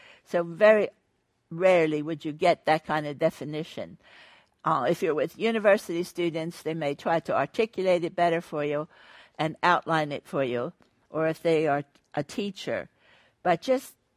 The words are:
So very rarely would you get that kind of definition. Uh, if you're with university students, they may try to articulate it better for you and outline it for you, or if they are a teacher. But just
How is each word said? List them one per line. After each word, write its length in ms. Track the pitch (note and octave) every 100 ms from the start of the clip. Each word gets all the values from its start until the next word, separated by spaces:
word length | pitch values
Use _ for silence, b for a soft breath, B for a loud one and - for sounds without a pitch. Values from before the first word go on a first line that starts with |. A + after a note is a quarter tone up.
| B B
So 200 | _ F3
very 440 | E3+ E3 D#3+ G#3+ F#3+ - _ _ _ _ -
rarely 500 | E3 F#3 F3+ D#3+ D3+
would 220 | D3+ D#3+
you 80 | D#3+
get 320 | D3+ F3+ - -
that 180 | D#3 -
kind 200 | D#3 D3
of 140 | C#3
definition. 800 | D#3+ - C3 D3+ E3 - E2+ - B B B B B _
Uh, 220 | D#3 D#3 B2+
if 140 | E3+
you're 200 | F#3 D3
with 160 | B2+ -
university 640 | G#3+ A3+ G#3 G#3 - E3+
students, 580 | F3 - E3+ D#3+ D#3+ -
they 120 | D#3+
may 220 | D#3+ D3 C#3+
try 240 | G3+ E3
to 160 | - G#2
articulate 720 | C#3 - A3+ - F#3 F3 E3
it 100 | -
better 240 | F3 E3+
for 240 | - D3+
you 240 | D3 D3 D#3 B B B B -
and 200 | D#3 -
outline 520 | F3 F3 - D#3+ D3+
it 120 | C#3+ -
for 200 | D3+ C3
you, 260 | A#2+ C#3 - _ _ _
or 180 | D#3 D#3+
if 160 | D#3
they 240 | E3+ D#3+ D#3
are 160 | C#3+ - _ _
a 100 | -
teacher. 640 | - - G3+ - - A2 - _ b b b b
But 180 | F3+ E3+
just 320 | - C4 - - _